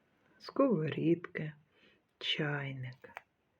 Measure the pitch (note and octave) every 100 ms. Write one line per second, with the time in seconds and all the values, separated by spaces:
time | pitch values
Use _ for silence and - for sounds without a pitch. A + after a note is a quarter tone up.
0 | _ _ _ - - - C#4 F3 D#3 C3+
1 | D3 E3+ - - D#3 - _ _ - _
2 | _ - - - D3+ C#3+ C#3 C3+ B2+ B2+
3 | - - _ _ _ _